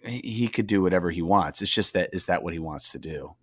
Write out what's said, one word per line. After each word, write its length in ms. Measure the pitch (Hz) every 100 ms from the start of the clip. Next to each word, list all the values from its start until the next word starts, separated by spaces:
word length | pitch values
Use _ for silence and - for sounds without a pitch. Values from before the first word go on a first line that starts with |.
| -
he, 140 | 120
he 240 | - 113 120
could 200 | - 104
do 140 | 104
whatever 300 | 92 92 87
he 100 | 82
wants. 400 | 85 101 76 -
It's 120 | 101
just 200 | - 101
that, 160 | 98 87
is 120 | 92 -
that 140 | 87
what 100 | 85
he 60 | 82
wants 340 | 80 73 -
to 60 | -
do? 360 | 78 76 71 -